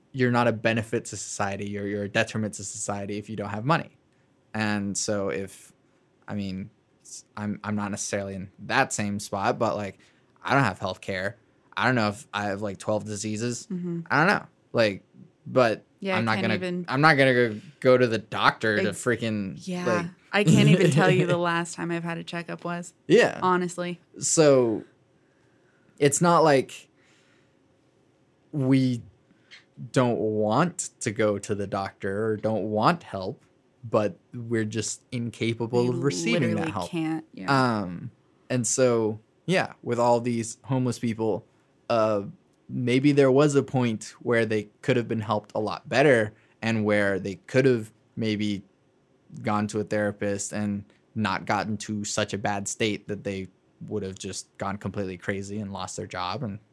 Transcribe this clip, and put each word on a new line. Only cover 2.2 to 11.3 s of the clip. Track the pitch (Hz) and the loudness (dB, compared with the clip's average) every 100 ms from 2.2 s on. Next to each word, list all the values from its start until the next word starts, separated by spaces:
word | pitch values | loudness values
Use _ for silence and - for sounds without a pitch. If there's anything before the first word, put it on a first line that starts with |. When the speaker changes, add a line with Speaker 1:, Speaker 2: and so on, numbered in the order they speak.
| 110 113 104 | 0 -2 -4
Speaker 1:
to | - | -6
society | 98 110 - 101 98 104 | -12 -10 -6 -6 -6 -8
if | 104 | -8
you | 104 | -8
don't | 101 | -6
have | 107 | -4
money. | 127 165 - _ _ _ _ _ _ | 0 -2 -2 _ _ _ _ _ _
And | 107 107 104 101 92 | -4 -2 -2 -4 -4
so | - 104 98 | -2 -2 -2
if, | 71 98 - - _ _ _ _ _ - | -4 -6 -14 -20 _ _ _ _ _ -10
I | |
mean, | 104 95 92 110 _ _ _ | -8 -6 -8 -12 _ _ _
s-, | - - _ 107 | -20 -20 _ -10
I'm, | 104 101 | -8 -6
I'm | 104 104 | -6 -6
not | 101 | -6
necessarily | 104 - 101 98 | -8 -6 -6 -6
in | 95 101 - 101 | -10 -12 -14 -2
that | 120 131 | 0 0
same | - 104 101 | -2 -4 -4
spot, | - 98 107 110 | -6 -2 0 0
but, | 110 104 | 0 -2
like, | 98 - _ _ _ _ | -6 -12 _ _ _ _
I | 92 | 0
don't | 135 | 2
have | 113 92 | 2 0
health | 95 90 | -8 -8
care. | - 95 98 | -8 -6 -6